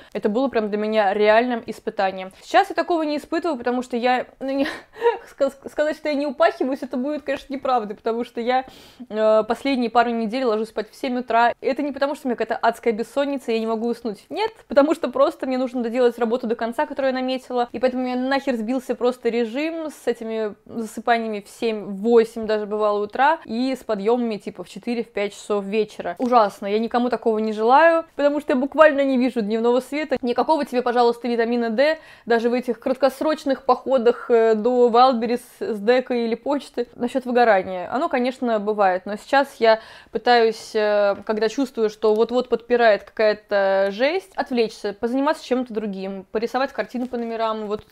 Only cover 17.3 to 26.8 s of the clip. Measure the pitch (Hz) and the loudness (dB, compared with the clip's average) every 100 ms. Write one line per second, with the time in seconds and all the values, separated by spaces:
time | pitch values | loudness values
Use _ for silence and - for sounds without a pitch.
17.3 | 262 - 247 240 226 254 254 254 247 262 | -4 -4 -4 -4 0 -2 0 -4 -2 -2
18.3 | 269 269 240 214 254 - 240 240 247 233 | -2 -2 -4 -2 -4 -4 -2 -2 -2 -2
19.3 | 233 226 247 320 330 311 - 240 240 226 | 0 -2 -2 -4 -4 -10 -8 -6 -4 -4
20.3 | 220 214 208 - 233 220 - 240 233 226 | -4 -6 -8 -14 -10 -10 -6 0 0 0
21.3 | 208 - - 233 214 196 190 226 233 220 | -8 -10 -6 -4 -4 -8 -4 4 4 4
22.3 | 226 214 214 208 214 214 208 208 - 277 | -2 -4 -2 -2 -2 0 0 -4 0 2
23.3 | 320 - 226 262 254 - 208 202 247 233 | 2 -4 -4 -4 -4 -4 -2 0 0 0
24.3 | 202 214 196 180 202 240 240 226 196 202 | -6 -10 -12 -14 -10 -6 -4 -4 -4 -6
25.3 | - - 208 196 214 214 - 175 180 247 | -6 -4 -4 -2 -2 -2 -4 -8 -4 2
26.3 | 247 202 - 202 214 | 4 4 0 -4 -2